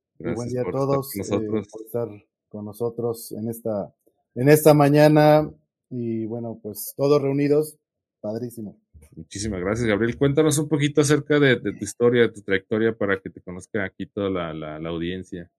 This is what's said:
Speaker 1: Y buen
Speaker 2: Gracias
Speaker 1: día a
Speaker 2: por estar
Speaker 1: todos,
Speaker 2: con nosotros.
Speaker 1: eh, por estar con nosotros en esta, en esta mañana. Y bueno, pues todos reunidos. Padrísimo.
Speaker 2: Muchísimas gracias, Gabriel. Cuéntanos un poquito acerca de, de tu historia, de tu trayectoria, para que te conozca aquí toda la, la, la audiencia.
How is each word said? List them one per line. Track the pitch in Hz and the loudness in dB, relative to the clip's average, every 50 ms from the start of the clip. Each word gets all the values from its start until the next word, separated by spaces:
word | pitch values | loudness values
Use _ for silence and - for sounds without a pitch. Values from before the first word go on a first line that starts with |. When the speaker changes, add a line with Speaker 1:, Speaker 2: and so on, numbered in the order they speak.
| _ _ _ | _ _ _
Speaker 1:
Y | - 82 | -10 -8
buen | 85 87 | -8 -6
Speaker 2:
Gracias | 113 123 120 123 | -6 -6 -6 -6
Speaker 1:
día | 123 | -4
a | 123 | -4
Speaker 2:
por | 90 127 | -4 -2
estar | 135 139 | -2 0
Speaker 1:
todos, | 135 139 139 135 139 | 0 0 -2 -2 -6
Speaker 2:
con | - 98 | -8 -8
nosotros. | 98 - 104 104 110 104 110 107 98 | -4 -4 -4 -2 -2 -2 -4 -4 -4
Speaker 1:
eh, | - | -6
por | - - - | -14 -20 -14
estar | - - 117 120 104 104 101 _ _ _ _ _ _ | -8 -6 -6 -6 -6 -10 -16 _ _ _ _ _ _
con | - 104 104 | -14 -12 -12
nosotros | 104 101 - 120 117 117 117 117 120 113 117 - - - | -12 -8 -8 -8 -6 -6 -4 -4 -4 -6 -6 -10 -12 -10
en | 107 107 | -8 -8
esta, | 117 113 113 - 113 107 101 85 - _ _ _ _ _ _ _ _ _ | -8 -8 -8 -6 -6 -6 -6 -6 -8 _ _ _ _ _ _ _ _ _
en | 120 127 147 | 2 6 6
esta | 151 151 156 156 147 | 6 8 8 6 6
mañana. | 151 143 139 147 151 151 151 151 151 151 151 151 151 156 151 - _ _ _ _ _ _ _ | 8 6 6 6 6 6 6 6 6 6 6 6 4 2 -2 -8 _ _ _ _ _ _ _
Y | 127 120 117 117 113 110 110 | -10 -8 -6 -4 -4 -4 -4
bueno, | 107 117 120 117 117 107 - - | -6 -6 -8 -8 -10 -12 -12 -12
pues | 107 104 - - - - | -12 -12 -12 -14 -12 -6
todos | - 139 139 147 143 | -2 0 2 2 2
reunidos. | 139 135 139 143 147 143 143 151 156 151 - _ _ _ _ _ _ _ _ _ | 2 0 0 0 2 2 2 2 2 -2 -8 _ _ _ _ _ _ _ _ _
Padrísimo. | - 104 110 113 123 120 120 117 107 95 - _ _ _ _ 80 - _ _ | -10 -8 -8 -8 -8 -10 -10 -12 -14 -14 -16 _ _ _ _ -20 -20 _ _
Speaker 2:
Muchísimas | 85 80 - - 98 107 110 101 90 | -20 -18 -14 -10 -8 -6 -6 -4 -4
gracias, | 87 98 110 117 120 | -2 -2 -2 0 0
Gabriel. | 110 101 98 117 117 120 | 0 2 2 0 -2 0
Cuéntanos | - 139 139 139 156 156 156 139 | 0 0 2 2 2 2 2 0
un | 156 156 | 0 0
poquito | 156 160 139 147 143 147 156 | -2 0 0 0 0 2 2
acerca | 143 135 151 147 139 - 147 147 | 2 2 2 0 2 0 2 4
de, | 143 135 120 | 4 4 4
de | - - 101 - | 2 0 -6 -6
tu | - 101 | -6 -10
historia, | - - - 120 120 123 120 117 | -12 -2 0 2 4 4 4 2
de | 110 | 2
tu | - 104 | 0 -6
trayectoria, | - - 98 95 - _ 113 110 113 113 113 | -4 -4 -2 -2 -2 _ -2 0 0 0 -2
para | - 104 98 98 - | -2 -2 -2 -2 -4
que | - 90 | -4 -10
te | - - | -16 -14
conozca | - 92 90 92 - _ - 104 95 | -16 -16 -16 -16 -14 _ -6 -6 -6
aquí | 95 - - 95 | -6 -8 -12 -14
toda | - _ 104 101 98 | -10 _ -4 -4 -2
la, | 95 87 85 80 78 | -2 -4 -6 -6 -8
la, | 80 78 78 76 78 | -10 -10 -10 -10 -10
la | 80 82 | -8 -8
audiencia. | 85 82 85 87 92 92 90 - 92 87 85 - _ | -6 -6 -6 -6 -8 -8 -10 -12 -14 -14 -14 -18 _